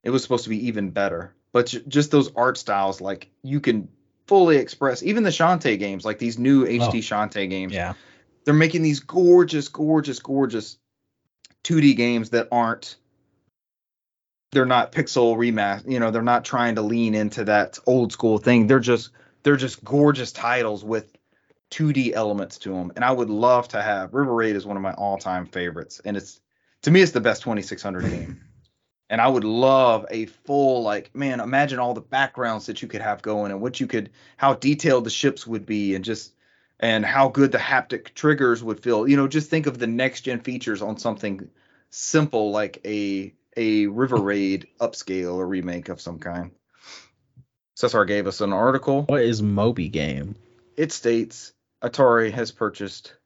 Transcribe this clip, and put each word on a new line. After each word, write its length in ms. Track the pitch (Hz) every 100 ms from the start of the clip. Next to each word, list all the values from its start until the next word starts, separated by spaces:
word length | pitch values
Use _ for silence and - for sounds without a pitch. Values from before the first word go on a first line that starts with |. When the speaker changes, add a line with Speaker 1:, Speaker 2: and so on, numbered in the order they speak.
Speaker 1:
It 60 | 110
was 140 | 127
supposed 220 | - 123 113
to 40 |
be 200 | 110 120
even 200 | 107 98
better. 460 | 82 98 85 87 _ _
But 160 | 120 120
ju-, 160 | 120 143
just 220 | 143 147
those 240 | 147 131
art 240 | - 123 123
styles, 420 | - 98 98 95
like, 300 | 95 95 - _
you 160 | 131 143
can 300 | 139 110 92 _ _ _ -
fully 320 | 196 170 147
express, 460 | - - 139 123
even 180 | 175 214
the 80 | 202
Shantae 480 | 151 170 180 139 101
games, 260 | 101 95
like 140 | 107 107
these 220 | 117 117
new 260 | 127 139 127
H 160 | 117 117
D 60 | 117
Speaker 2:
Oh. 40 |
Speaker 1:
Shantae 460 | 110 104 104 104 95
games. 260 | 95 95
Speaker 2:
Yeah. 200 | 98 90 92 - _ _ _
Speaker 1:
They're 120 | - 151
making 260 | 160 165
these 200 | 160 143
gorgeous, 680 | - 165 175 180 165 160 139
gorgeous, 500 | - 151 156 143 123
gorgeous 640 | - 135 131 113 - - _ _ _ _ _ _ _ _
two 180 | - 160
D 140 | 143
games 380 | 120 120 120 110
that 160 | 117 120
aren't, 440 | 120 117 113 - - _ _ _ _ _ _ _ _ _ _ _ _ _ _ _
they're 140 | 139 127
not 260 | 120 113
pixel 460 | - 143 131 120 113
remas-, 500 | 120 110 101 98 127
you 120 | 127
know, 100 | 113
they're 140 | 113
not 200 | 117 120
trying 300 | 120 127 120
to 80 | 113
lean 320 | 107 117 117
into 300 | 107 104 110
that 340 | 107 104 - - -
old 260 | 127 117
school 260 | - 117 107
thing. 260 | 123 120 110
They're 140 | 135
just, 320 | 120 117 - _ _ _
they're 140 | 143 143
just 260 | 127 -
gorgeous 480 | 107 143 147 143 120
titles 520 | - 120 123 113 104
with 280 | 107 110 104 _ _ _ _ _ _
two 220 | - 156
D 220 | 135 120 110
elements 420 | 107 101 92 -
to 180 | 98 92
'em. 160 | 87 -
And 100 | 123
I 60 |
would 180 | 131 110
love 380 | 107 123 123 -
to 120 | 110
have, 340 | 104 101 92 131
River 180 | 139
Raid 220 | 117 110 101
is 100 | 98
one 100 | 101
of 60 |
my 120 | 95
all-time 520 | - 101 98 95 90 87
favorites. 560 | 92 87 82 76 -
And 140 | 101 101
it's, 240 | - - _ _ _ _
to 80 | 143
me, 100 | 180
it's 80 | 180
the 100 | 123
best 220 | 113 104
twenty-six 400 | 123 107 98 98
hundred 260 | 101 92 101
game. 320 | 87 - - - _ _ _ _ _ _
And 80 | 113
I 80 | 123
would 160 | 127
love 600 | 110 117 131 135 123 110 101
a 160 | 110 110
full, 560 | _ - 143 135 127
like, 320 | 110 104 - 131
man, 240 | 139 127
imagine 400 | 113 135 143 127
all 160 | 123 117
the 60 |
backgrounds 640 | 113 131 135 - 120 110 -
that 140 | 107
you 40 | 113
could 140 | 107
have 220 | 110 104
going 280 | 107 107 101
and 80 | 98
what 200 | 120 131
you 80 | 131
could, 240 | 113 101 _ _ _
how 160 | 139
detailed 500 | 131 135 147 156 127
the 60 | 113
ships 380 | - 143 - -
would 180 | 110 98
be 300 | 107 101 95
and 100 | 98
just, 260 | 107 - _ _ _ _ _
and 240 | 113 110
how 240 | 101 135 135
good 220 | 131 139
the 60 | 127
haptic 560 | - 131 - 120 -
triggers 500 | - 151 143 127 117
would 180 | 117 107
feel. 240 | 120 110 123
You 100 | 139
know, 100 | 135
just 220 | 156 151
think 160 | 160 151
of 140 | 123
the 80 | 117
next 340 | 117 131 127
gen 200 | 131 120
features 400 | 131 127 113 101
on 140 | 104 110
something 520 | 117 110 107 98 - _ _ _ _
simple 640 | - - 156 151 117 104
like 280 | 104 101 - -
a, 480 | 104 101 98 95 _ _ -
a 300 | 110 107 104
River 300 | 107 131 117
Raid 500 | 98 101 98 95 - _
upscale 560 | 117 - - 92 87 90
or 100 | 92
remake 420 | 95 90 87 85
of 100 | 85
some 200 | - 82
kind. 320 | 87 87 90 _ _ _ - - _ _ _ _ _ _ _ -
Cesar 300 | 123 113 98
gave 220 | 104 95
us 140 | -
an 120 | 101
article. 500 | 95 120 135 - 139
Speaker 2:
What 180 | 143 139
is 180 | 117 110
Moby 480 | 104 101 110 120 82
Game? 460 | 107 73 69 73 104 _ _ _ -
Speaker 1:
It 140 | 156
states 600 | - 117 117 117 - - _ _ _
Atari 500 | 120 - 131 117 113
has 200 | 120 110
purchased 640 | - 107 - 98 - - _